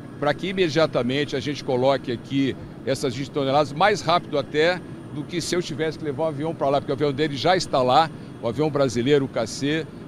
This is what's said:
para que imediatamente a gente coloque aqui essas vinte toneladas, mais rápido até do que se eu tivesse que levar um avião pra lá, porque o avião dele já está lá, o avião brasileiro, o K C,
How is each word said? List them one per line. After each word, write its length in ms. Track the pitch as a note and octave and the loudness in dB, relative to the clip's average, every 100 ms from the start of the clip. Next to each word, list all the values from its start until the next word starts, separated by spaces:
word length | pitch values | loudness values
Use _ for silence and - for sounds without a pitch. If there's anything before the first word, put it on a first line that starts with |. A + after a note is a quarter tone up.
| - - | -14 -4
para 140 | C#3+ | -2
que 140 | C#3+ F3+ | 0 -2
imediatamente 880 | F#3+ F3 C#3+ D#3 D3+ A#2+ C3+ D3 C#3 | 0 2 4 2 2 0 0 -2 -2
a 40 | |
gente 240 | C#3 C#3+ | -4 -6
coloque 480 | - B2+ C3 C3+ - | -2 2 4 2 0
aqui 440 | A#2 - C3+ C3+ G2+ - - A#2 | -6 -2 0 0 -2 -8 -8 -4
essas 280 | C3 C#3+ B2+ | -2 -2 -4
vinte 140 | C#3 | -6
toneladas, 400 | D3 C3+ C#3 C#3+ | -2 2 2 2
mais 280 | C#3+ G3 G3 | 2 2 2
rápido 360 | D3 F3 - C#3+ | 2 0 2 -4
até 440 | C3 D3+ D#3+ F3+ - - - | -2 2 2 2 -4 -14 -12
do 100 | D3 | -10
que 160 | C#3 F3 | -6 -6
se 140 | - F3 | -2 -2
eu 60 | |
tivesse 380 | E3+ C#3 D#3+ D3+ | -2 -2 -4 -4
que 60 | D3+ | -6
levar 180 | C3+ | -2
um 40 | D#3+ | -2
avião 280 | C#3 D#3+ D#3+ | -2 -4 0
pra 140 | D3 | 2
lá, 100 | C#3 | 2
porque 100 | C#3 | 2
o 40 | C3 | 0
avião 180 | D3 | 0
dele 220 | C3+ D#3 C#3 | 2 -2 0
já 180 | C#3+ F#3+ | 2 2
está 260 | - D3 | 2 2
lá, 260 | B2+ C3+ D#3+ D#3 - - | 4 6 4 0 -14 -6
o 60 | A#2+ | -4
avião 220 | B2+ D#3 | 0 0
brasileiro, 560 | C#3+ C#3 A#2 A#2+ D3 C3+ | 2 2 2 4 4 4
o 20 | |
K 180 | B2+ A2 | -2 -4
C, 400 | - C#3 D#3 D3+ - | -2 0 0 -4 -10